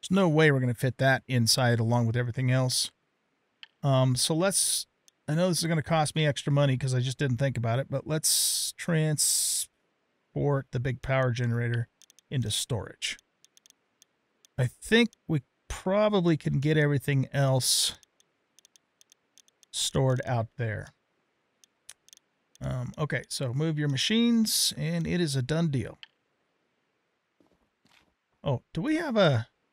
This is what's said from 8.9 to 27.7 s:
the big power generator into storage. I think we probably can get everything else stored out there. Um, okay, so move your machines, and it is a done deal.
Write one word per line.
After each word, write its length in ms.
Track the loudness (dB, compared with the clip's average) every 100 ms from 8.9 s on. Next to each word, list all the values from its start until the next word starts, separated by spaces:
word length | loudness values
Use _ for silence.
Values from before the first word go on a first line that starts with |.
| 0 0 0 0 0 -2 -4 -6 _ _ _ _ _ _ -4 -2 -2 -4
the 100 | -6
big 200 | -4 -6
power 300 | -2 0 0
generator 580 | 0 -2 -2 -2 -2 -4 _ -20 _ _
into 200 | -4 -2
storage. 680 | -4 -4 -6 -8 -10 -10 -10 _ _ _ _ _ _ _ _ _ _ _ _ _ -4
I 80 | -4
think 460 | -4 2 4 4 _ -4
we 160 | -4 -4 _ _
probably 680 | -8 -2 0 2 2 2 0
can 220 | 0 -2
get 180 | 2 2
everything 500 | 2 0 0 -2 0
else 640 | 0 0 0 0 0 -2 -6 _ _ _ _ _ _ _ _ _ _ _ _ _ _ _ _ _
stored 500 | -6 -4 0 0 0 -2
out 220 | -4 -4 -6
there. 320 | -6 -6 -10 _ _ _ _ _ _ _ _ _ _ -20 _ -20 _ _ _ _
Um, 320 | -8 -6 -8 -6
okay, 260 | -6 -6 -6
so 240 | -8 -6
move 240 | -2 -2 0
your 100 | -2
machines, 840 | 0 0 2 4 2 2 2 0 -2
and 300 | -4 -2 -2
it 160 | 0
is 120 | 0
a 60 | 0
done 280 | 0 0 0
deal. 300 | 0 -4 -10 -20 _ _ _ _ _ _ _ _ _ _ _ _ _ _ _ _